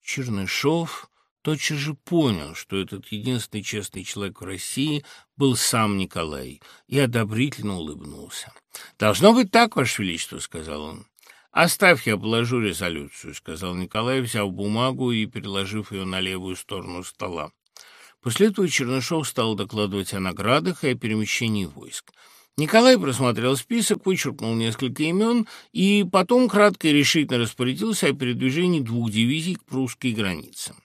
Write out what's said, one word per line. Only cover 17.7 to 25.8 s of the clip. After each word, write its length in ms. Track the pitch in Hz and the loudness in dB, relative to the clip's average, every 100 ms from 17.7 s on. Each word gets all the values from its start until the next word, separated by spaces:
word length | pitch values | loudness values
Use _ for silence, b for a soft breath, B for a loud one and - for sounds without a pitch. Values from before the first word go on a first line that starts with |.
| B B B B B | B B B B B
После 280 | 120 113 214 | -6 2 2
этого 200 | 202 180 | 4 0
Чернышов 600 | - 123 131 120 165 139 | 0 0 -2 -2 -4 -2
стал 260 | - 110 | -2 0
докладывать 600 | 107 98 107 104 98 95 | -2 -4 -2 0 -2 -4
о 60 | 98 | -4
наградах 640 | 95 90 101 143 180 170 | -4 -2 2 2 0 -2
и 40 | 147 | -2
о 60 | 120 | -2
перемещении 680 | 117 110 107 - 117 104 87 | -2 -2 -2 -2 0 0 -2
войск. 460 | 69 - - _ b b b b - | -8 -16 -16 _ b b b b -4
Николай 400 | 151 220 247 254 | 4 8 8 8
просмотрел 600 | 147 117 127 113 123 135 | 4 2 2 2 0 0
список, 500 | - 233 208 175 196 | 0 0 2 0 0
вычеркнул 480 | 185 139 98 113 | 0 -2 -4 -2
несколько 540 | 113 113 110 127 123 156 | 0 0 -2 -4 0 0
имён 380 | 180 220 240 220 B B | 2 4 2 0 B B
и 320 | - | 2